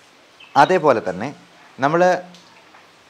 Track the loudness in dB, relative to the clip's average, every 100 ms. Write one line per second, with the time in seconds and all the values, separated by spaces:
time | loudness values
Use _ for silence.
0 | _ _ _ -20 -4 2 2 2 2 0
1 | -2 -8 -10 -14 -20 _ -20 -6 -2 0
2 | 0 -2 -8 -20 -20 -20 _ -20 -20 _
3 | _